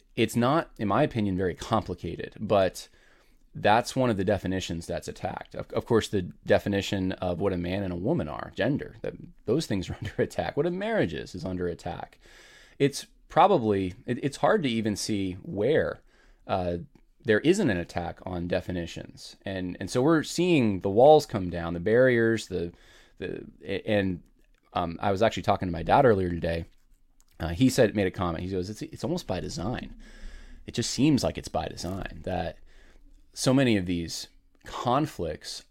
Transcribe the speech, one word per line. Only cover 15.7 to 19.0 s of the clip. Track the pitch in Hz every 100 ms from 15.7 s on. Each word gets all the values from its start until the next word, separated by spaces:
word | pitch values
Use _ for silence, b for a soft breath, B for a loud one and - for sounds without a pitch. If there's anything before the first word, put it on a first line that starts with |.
| 151 80 - b b b b -
uh, | 98 90 87 - _ _ _
there | - 107
isn't | 143 190 165
an | 90
attack | 85 - 82 85
on | - 90 87
definitions. | 90 - 90 82 -